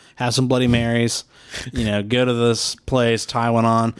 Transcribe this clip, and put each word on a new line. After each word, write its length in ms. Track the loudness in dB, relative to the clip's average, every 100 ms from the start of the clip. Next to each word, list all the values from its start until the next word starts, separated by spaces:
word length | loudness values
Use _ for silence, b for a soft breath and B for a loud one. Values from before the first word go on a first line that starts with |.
| B B
have 180 | -2
some 140 | 0 0
Bloody 180 | 2 2
Marys, 560 | 2 2 0 0 -4 -10 B B B -10
you 120 | -4 -2
know, 160 | -2
go 220 | 0 0 0
to 80 |
this 400 | 2 2 0 -4
place, 500 | -8 -2 0 2 0
tie 240 | -2 -2 0
one 140 | 2
on, 280 | 2 2 0